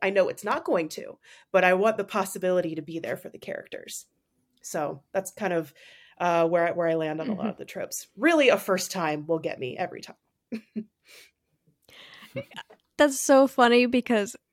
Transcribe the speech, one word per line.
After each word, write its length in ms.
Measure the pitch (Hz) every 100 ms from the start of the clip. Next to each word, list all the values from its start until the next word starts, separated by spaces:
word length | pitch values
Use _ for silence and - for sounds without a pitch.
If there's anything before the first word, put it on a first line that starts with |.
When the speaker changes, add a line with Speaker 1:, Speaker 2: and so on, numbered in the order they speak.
Speaker 1:
I 60 | 190
know 180 | 196 180
it's 120 | -
not 220 | 202 277
going 240 | 330 220 156
to, 280 | - - - _ - _
but 120 | 190
I 100 | 180
want 220 | 185 214 220
the 60 |
possibility 680 | 196 214 196 202 185 180 170
to 80 | 156
be 160 | 151 165
there 180 | 139 180
for 100 | -
the 100 | -
characters. 680 | - - - - 50 - - _ _ _ _ _
So 400 | - 175 147 139 _
that's 180 | - 185
kind 220 | - 196
of, 200 | 170 156 - - - - -
uh, 280 | 175 170 165
where 180 | 170 170
I, 40 |
where 160 | 175 165
I 60 |
land 260 | 165 156 156
on 80 | 160
a 60 |
lot 80 | 208
Speaker 2:
Mm-hmm. 60 | -
Speaker 1:
of 60 | -
the 60 |
tropes. 440 | - - - - - -
Really, 320 | 285 330 269
a 100 | 202
first 320 | - 185 185
time 340 | 190 165 151 151
will 100 | 165
get 220 | 160 -
me 180 | 127 -
every 220 | - -
time. 160 | - - _ _ _
<laughs> 380 | 220 - 220 220 _ _ - - _ _ _ _ _ _ - - - - - - - - - _ -
Speaker 2:
That's 240 | 294 269
so 260 | - 269 269
funny 400 | - 240 240 247
because 480 | 247 240 226 202 - _